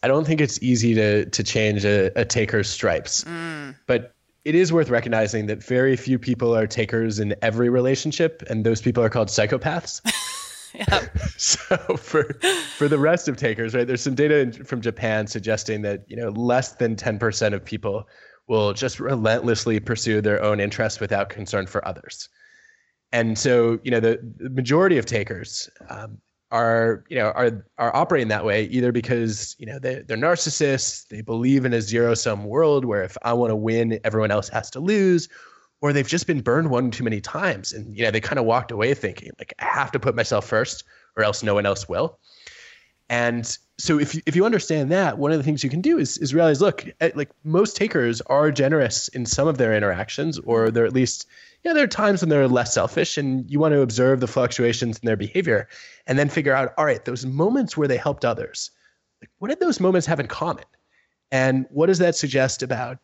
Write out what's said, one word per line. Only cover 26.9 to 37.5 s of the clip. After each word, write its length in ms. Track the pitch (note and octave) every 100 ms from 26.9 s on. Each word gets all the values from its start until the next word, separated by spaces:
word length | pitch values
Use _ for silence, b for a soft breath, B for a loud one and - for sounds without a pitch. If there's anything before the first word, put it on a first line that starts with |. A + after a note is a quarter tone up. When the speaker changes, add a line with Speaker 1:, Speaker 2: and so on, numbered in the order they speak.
| G#2 -
Speaker 1:
you 60 | B2+
know, 120 | G#2+
are, 320 | - B2 A2 - -
are 180 | A#2
operating 340 | G#2+ E3+ D#3 A2
that 160 | G#2 G#2
way 180 | G#2
either 280 | G#2+ B2+ B2
because, 600 | A#2+ A2+ A#2+ A2+ G#2 - -
you 80 | A2
know, 120 | C3
they, 240 | C3 C3 -
they're 100 | A2
narcissists, 880 | D#3 F3 D#3 - D3 C3+ - - -
they 120 | G#2+
believe 460 | A2+ A2+ B2 C3+ B2+
in 80 |
a 80 | A#2
zero-sum 640 | G#2 A#2 A#2+ A2+ A#2+ G2+
world 420 | G#2 C3 D#3+ C#3+ B2+
where 160 | G#2
if 140 | F#2 -
I 120 | A#2
wanna 220 | A#2+ A#2 G#2+
win, 440 | A2 A2+ A2+ A2+
everyone 260 | A2 A2 G#2+
else 180 | G#2 -
has 200 | A#2 -
to 100 | C3
lose, 480 | F3 G#3 F#3+ F3 - B B B B _
or 120 | D3
they've 140 | C#3+ C3+
just 200 | F3 -
been 140 | D3+
burned 280 | A#2 C3+ D#3+
one 200 | B2 B2+
too 100 | A2+
many 160 | A#2+ G#2
times 500 | - D3 F#3+